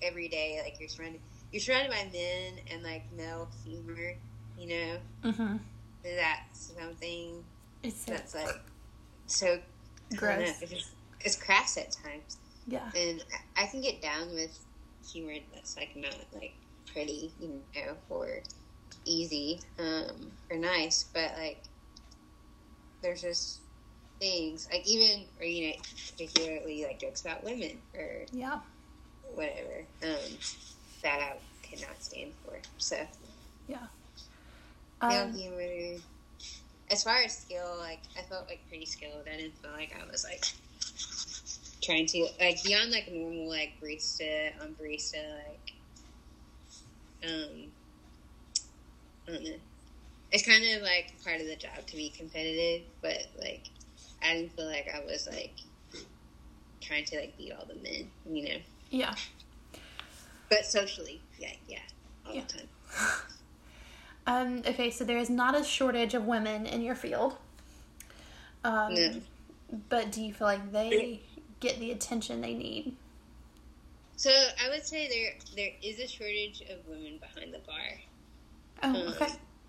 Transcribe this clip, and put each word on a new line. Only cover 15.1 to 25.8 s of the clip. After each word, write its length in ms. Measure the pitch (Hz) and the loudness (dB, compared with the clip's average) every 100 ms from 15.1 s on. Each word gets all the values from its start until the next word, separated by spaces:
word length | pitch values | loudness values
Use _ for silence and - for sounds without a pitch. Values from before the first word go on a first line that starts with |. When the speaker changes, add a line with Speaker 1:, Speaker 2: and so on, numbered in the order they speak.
Speaker 1:
humor 240 | 165 156 151 147 | -10 -8 -8 -12
that's, 220 | - - 147 | -14 -10 -8
like, 180 | 147 143 | -8 -6
not, 180 | 139 131 - | -8 -8 -10
like, 200 | 104 - - - - - | -12 -12 -14 -20 -18 -10
pretty, 400 | 156 151 151 160 - | -4 -4 -4 -8 -8
you 220 | 165 139 139 | -8 -8 -8
know, 200 | 147 139 160 - | -8 -6 -8 -6
or 300 | - - - - - - - - - | -4 -2 -4 -8 -14 -18 -20 -18 -4
easy, 560 | - 165 165 151 143 170 - - | 0 2 2 0 0 -2 -6 -4
um, 520 | 165 160 - - - - - | 0 0 -2 -6 -12 -12 -4
or 80 | 165 | 0
nice, 460 | 170 180 160 - - | 4 4 4 2 2
but, 180 | 165 160 160 | 0 0 0
like, 240 | 156 - - - - - - - - - - - - - - - | -6 -6 -14 -20 -20 -20 -20 -20 -20 -20 -20 -20 -20 -20 -20 -4
there's 220 | 175 175 | -2 0
just 380 | 175 170 - - - - - - - - | 0 0 -2 -6 -14 -20 -20 -20 -20 -2
things, 480 | 190 175 160 160 - | 2 2 0 -2 -2
like, 140 | 180 196 | 2 6
even, 380 | 220 202 202 190 - | 8 8 8 0 -4
or, 60 | 170 | -2
you 220 | 170 156 | 0 0
know, 60 | - | -2